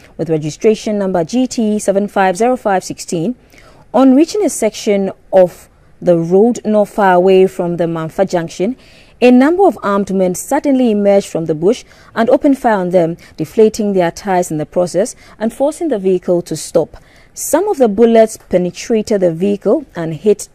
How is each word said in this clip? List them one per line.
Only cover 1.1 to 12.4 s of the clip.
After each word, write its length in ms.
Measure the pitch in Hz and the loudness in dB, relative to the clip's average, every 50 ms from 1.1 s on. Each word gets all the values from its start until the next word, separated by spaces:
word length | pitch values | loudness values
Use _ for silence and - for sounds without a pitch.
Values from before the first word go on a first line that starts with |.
| 185 180 | -2 -2
G 240 | 160 - - 254 254 | -4 -2 -2 -2 -2
T 320 | 247 - - 220 214 214 214 | -2 -2 -4 -2 -2 -2 -2
seven 300 | - - 190 196 202 202 | -2 0 0 0 -2 -2
five 280 | - 208 190 190 180 | -2 0 0 0 0
zero 200 | 180 226 247 254 | 0 0 -2 -2
five 260 | 247 - 214 190 185 | -2 -2 -2 -2 -2
sixteen. 540 | - - 147 - - - 190 165 160 220 247 _ _ _ _ - - - - - - - - | -4 -6 -14 -12 -10 -8 -6 -4 -4 -4 -6 _ _ _ _ -20 -20 -20 -20 -20 -12 -4 0
On 220 | 247 262 269 254 | 2 4 4 4
reaching 280 | 277 330 - - 427 403 | 4 2 0 0 -2 -2
a 40 | 269 | -2
section 640 | - - 226 214 - - - 226 202 196 196 190 - _ _ - | -2 -2 -4 -4 -4 -4 -4 -2 -2 0 -2 -4 -8 _ _ 0
of 360 | - 190 180 170 - - - _ _ _ _ _ _ - | 4 4 4 4 0 -10 -20 _ _ _ _ _ _ -6
the 160 | 175 175 175 165 | 0 0 2 2
road 400 | 165 165 180 196 220 240 233 - - | 2 2 2 4 4 2 0 -2 -4
not 240 | 214 214 208 202 - | -2 0 0 0 0
far 260 | - - 202 190 180 | 0 0 2 4 4
away 320 | 175 180 190 190 185 190 | 4 4 4 4 4 4
from 300 | 190 - - 180 175 175 | 2 0 -4 -6 -4 -4
the 80 | 165 175 | -4 -4
Mamfa 440 | 170 165 165 160 160 - - 196 180 | -4 -4 -6 -8 -8 -4 -4 -4 -2
Junction, 480 | - 175 165 151 - - 180 226 262 - _ _ - - - _ _ - | -2 -4 -6 -6 -6 -6 -6 -6 -6 -8 _ _ -20 -20 -20 _ _ 2
a 100 | 233 247 | 4 4
number 320 | 247 247 262 302 349 359 403 | 6 6 4 4 4 4 2
of 140 | 349 208 - | 2 2 0
armed 300 | - 196 202 202 202 - 190 | -4 -2 -2 -2 -2 -2 -2
men 200 | 190 185 180 180 | -2 0 -2 -2
suddenly 580 | - - - 269 302 - 294 269 254 254 233 | -6 -6 -4 -4 -2 0 0 0 2 2 2
emerged 360 | 208 208 202 196 196 196 196 - | 0 2 2 2 2 2 0 -2
from 180 | - 160 165 | -8 -8 -4
the 80 | 160 160 | -4 -4
bush 300 | 151 165 196 247 - - _ - - - - - | 0 0 0 0 -2 -6 _ -20 -20 -20 -10 -4
and 160 | - 226 - | -2 0 2
opened 280 | 262 302 | 2 2